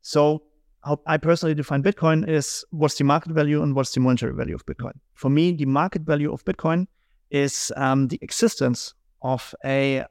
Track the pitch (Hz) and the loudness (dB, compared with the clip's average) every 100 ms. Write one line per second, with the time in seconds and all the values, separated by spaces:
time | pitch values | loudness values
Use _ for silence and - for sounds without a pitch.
0 | - 151 147 151 _ _ _ _ 143 147 | 0 2 4 2 _ _ _ _ -6 -4
1 | - 156 156 170 165 151 139 139 139 202 | -2 0 2 2 2 -2 0 0 0 2
2 | 160 160 165 156 139 - - 160 147 - | 2 2 2 0 -2 -8 -10 0 0 2
3 | 143 151 165 160 147 147 151 135 131 - | 2 2 2 0 2 2 2 0 0 2
4 | 127 123 120 139 127 - - - - - | 2 2 0 -4 -6 -6 -10 -10 -10 -12
5 | _ _ 131 143 175 165 139 139 180 - | _ _ 0 4 2 2 0 2 0 -2
6 | 156 147 147 - - - 165 170 185 _ | -2 0 0 -4 -6 -2 0 0 -2 _
7 | _ _ _ 139 139 - - - 135 135 | _ _ _ 0 0 -2 -8 -2 0 2
8 | 135 - - - 226 - 127 120 - _ | 0 -2 -8 -6 -6 -2 -2 -2 -8 _
9 | _ _ 127 127 - - 135 135 139 135 | _ _ -6 -6 -6 -12 -4 0 0 -2
10 | - | -4